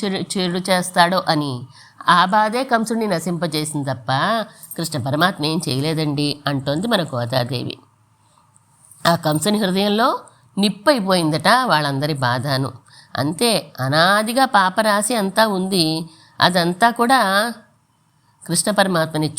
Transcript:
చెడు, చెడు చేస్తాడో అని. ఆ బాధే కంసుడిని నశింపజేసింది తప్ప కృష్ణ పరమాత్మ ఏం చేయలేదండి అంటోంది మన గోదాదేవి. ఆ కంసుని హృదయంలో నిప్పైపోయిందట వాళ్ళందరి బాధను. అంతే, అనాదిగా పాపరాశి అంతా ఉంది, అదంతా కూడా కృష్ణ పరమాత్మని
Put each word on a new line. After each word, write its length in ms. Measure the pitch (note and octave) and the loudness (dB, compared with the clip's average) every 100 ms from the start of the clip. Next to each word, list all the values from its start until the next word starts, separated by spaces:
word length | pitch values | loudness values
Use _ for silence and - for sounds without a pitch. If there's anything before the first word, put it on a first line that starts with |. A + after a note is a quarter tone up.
చెడు, 340 | G#3 F#3 F3+ G3+ | -2 -4 -4 -4
చెడు 320 | F#3 F3+ F#3 | -2 -2 0
చేస్తాడో 520 | F#3 F3+ F#3 F3 F#3 F3 | 0 0 2 4 2 0
అని. 320 | D#3 D3 B2 A#2+ - - - - | 0 -2 -6 -10 -20 -20 -4 2
ఆ 160 | F3 | 4
బాధే 400 | F#3 G#3+ G#3+ A#3+ | 4 2 0 -2
కంసుడిని 420 | C4+ A#3 A3+ A3+ A3 | 0 -2 0 -2 -2
నశింపజేసింది 840 | E3+ E3+ F3 E3+ D3+ D3+ D3+ C#3 | -2 -2 -4 -4 -4 -4 -4 -4
తప్ప 220 | B2+ - C3 F3 A3+ G#3 - - - | -6 -2 -2 0 -2 -6 -14 -14 -10
కృష్ణ 260 | E3 D#3+ | -6 -4
పరమాత్మ 420 | B2 D3 F3+ G3 | -2 0 0 0
ఏం 160 | D3 D#3+ D#3 | -2 -2 -2
చేయలేదండి 680 | B2+ D3+ D#3+ D#3 D3 D3 C#3 - | -2 -2 -2 -2 -2 -2 -4 -4
అంటోంది 400 | C#3+ C3+ D3 A#3 | -4 -2 -4 0
మన 160 | G#3+ | -2
గోదాదేవి. 760 | D3+ B2 A#2+ C3 B2 B2 B2+ - _ _ _ _ _ _ _ _ _ _ _ - - | -2 -4 -2 -2 -2 -4 -6 -10 _ _ _ _ _ _ _ _ _ _ _ -4 0
ఆ 80 | |
కంసుని 440 | E3+ D#3+ D3+ G#3 G#3 | 0 0 -2 0 0
హృదయంలో 600 | G3 F#3 G#3 G#3 B3+ A#4+ - _ _ - | 0 0 0 2 0 -2 -8 _ _ -2
నిప్పైపోయిందట 880 | G#3 - - C4+ F#3+ F#3 D#3 D#3 F#3+ A#3+ | -2 0 2 2 2 2 2 2 4 4
వాళ్ళందరి 500 | B3 D#3 D3 C3+ D3 | 4 2 2 0 -2
బాధను. 580 | C#3+ B2+ B2+ C#3 C3 C3+ - _ - - - | 0 0 0 0 -2 -2 -6 _ -20 -10 -4
అంతే, 560 | C#3 D#3 - G3 - - | -4 0 0 0 -4 -6
అనాదిగా 640 | C3 D3 F3 G#3 A3 A#3+ | 0 2 4 2 0 0
పాపరాశి 720 | C4 G#3 F#3 F#3 A3 G#3 G#3 | 2 4 2 2 2 0 0
అంతా 320 | A#3+ G3 F3+ A3 | -2 0 2 2
ఉంది, 580 | F#3+ F#3+ F#3+ D#3+ D#3+ D#3+ - _ - | 0 0 0 0 -2 -6 -16 _ 0
అదంతా 500 | - F3+ E3+ F3 A#3 | 2 2 0 2 2
కూడా 640 | A#3 A#3+ C4 G3+ G3 A#3 A3+ - _ _ _ _ _ _ _ - | 2 2 2 4 2 0 -4 -16 _ _ _ _ _ _ _ -6
కృష్ణ 240 | E3+ - | -2 0
పరమాత్మని 640 | G3+ F#3+ E3+ D#3+ D#3 D3+ | 2 2 0 0 -2 -2